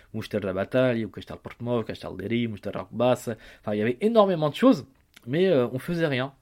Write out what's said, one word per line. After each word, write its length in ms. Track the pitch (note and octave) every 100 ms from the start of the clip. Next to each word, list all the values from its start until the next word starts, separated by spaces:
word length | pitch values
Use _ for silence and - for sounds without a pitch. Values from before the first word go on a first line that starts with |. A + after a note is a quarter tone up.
| _
Mouchetel 320 | A2 - G#2+
Rabatal, 600 | G2 F#2 G2+ B2+ C3 A#2
ou 60 | A2 - - -
Portmov, 420 | - - A#2 A#2+
Castel 260 | A2 F#2 E2+ F2+
Deri, 280 | G2+ A#2 A#2
Mouchetel 300 | G2+ G2+ -
Rakbas. 540 | F#2 A2+ B2+ A#2+ - A2 - -
Enfin, 140 | -
il 40 | G#2
y 40 |
avait 140 | A2 B2
énormément 480 | G#3 A#3 G3 E3+ D3+
de 40 |
choses, 320 | - B3+ F#3 A2 _ _ - A#2+
mais, 220 | D3+ F#3+
euh, 180 | D3 A#2+
on 60 | C3
faisait 280 | - E3+ D#3+
rien. 280 | B2+ C3+ _